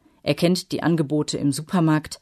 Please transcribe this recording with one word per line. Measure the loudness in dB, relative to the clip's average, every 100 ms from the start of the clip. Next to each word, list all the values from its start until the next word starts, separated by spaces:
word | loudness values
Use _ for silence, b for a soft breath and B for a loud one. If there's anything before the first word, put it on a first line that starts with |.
| b b
Er | -4 0
kennt | 2 0 -2
die | -2
Angebote | 0 0 0 -2 -2 -2
im | -2
Supermarkt | -2 -2 0 2 2 -2 -12